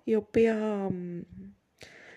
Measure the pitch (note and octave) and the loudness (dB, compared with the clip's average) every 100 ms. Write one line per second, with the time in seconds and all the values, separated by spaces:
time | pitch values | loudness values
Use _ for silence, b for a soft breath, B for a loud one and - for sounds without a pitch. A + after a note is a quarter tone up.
0 | - A3 G#3 A3+ A3+ G#3+ G#3+ G3+ G3 F3+ | 0 0 2 4 4 2 -2 -2 -2 -4
1 | F3+ F3 F3 F#3 G3 - _ B B B | -6 -10 -12 -16 -20 -20 _ B B B
2 | B | B